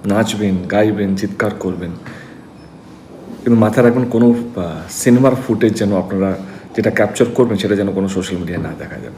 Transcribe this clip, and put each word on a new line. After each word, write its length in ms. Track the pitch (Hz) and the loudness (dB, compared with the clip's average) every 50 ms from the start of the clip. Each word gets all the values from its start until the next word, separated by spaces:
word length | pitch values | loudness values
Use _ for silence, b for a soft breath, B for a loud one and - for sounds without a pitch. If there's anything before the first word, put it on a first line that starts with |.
| - | -2
নাচবেন, 520 | 101 98 110 110 - - 101 107 98 95 90 90 - | 0 0 2 0 0 -2 -2 0 0 0 -2 -2 -2
গাইবেন, 460 | 98 104 107 110 101 98 101 95 98 | 2 2 2 2 2 0 0 -2 0
চিৎকার 340 | 95 107 98 - - 110 104 | -2 -2 -6 -4 -4 -4 -4
করবেন, 400 | 101 - 95 92 90 85 87 85 85 85 B B B B B B B B B B - - - - - - - - - - - - - - - - - - - | -4 -4 -6 -6 -6 -6 -8 -10 -10 -12 B B B B B B B B B B -20 -20 -20 -20 -20 -20 -20 -20 -20 -20 -20 -20 -20 -20 -16 -16 -16 -6 0
কিন্তু 160 | 123 117 113 | 2 4 4
মাথায় 260 | 107 107 110 135 120 | 4 4 4 4 4
রাখবেন 180 | 120 120 127 123 | 4 4 2 0
কোনো, 260 | 117 - 113 120 120 | 0 2 4 4 4
আহ, 320 | 117 117 117 - - 98 87 85 82 80 82 - | 4 4 -2 -8 -6 -6 -6 -6 -8 -10 -12 -12
সিনেমার 440 | - - - 127 120 123 135 131 127 | -10 0 4 4 6 6 6 4 2
ফুটেজ 440 | 131 - - 113 101 120 110 101 - | 2 -2 -2 0 2 2 2 2 2
যেন 180 | 107 101 101 | 0 0 2
আপনারা 400 | 92 90 - 101 95 95 95 92 - B B B B B B - | 0 0 -2 -2 -2 0 0 -2 -4 B B B B B B -4
যেটা 140 | - 104 - | 0 0 0
ক্যাপচার 360 | - - 107 104 - - 123 120 - | 2 2 0 0 2 2 2 2 4
করবেন 240 | - 123 110 107 95 | 2 2 2 2 -2
সেটা 180 | - 98 104 | 0 0 0
যেন 160 | 101 101 98 | 0 0 -2
কোনো 160 | 98 98 98 95 | 0 -2 -2 -2
সোশ্যাল 300 | 95 95 87 92 92 90 | -2 -4 -4 -4 -6 -6
মিডিয়ায় 240 | 90 80 85 82 | -6 -6 -6 -6
না 80 | 80 80 80 - | -6 -6 -8 -10
দেখা 200 | - - - - | -12 -12 -12 -12
যায়। 120 | - - - | -12 -14 -16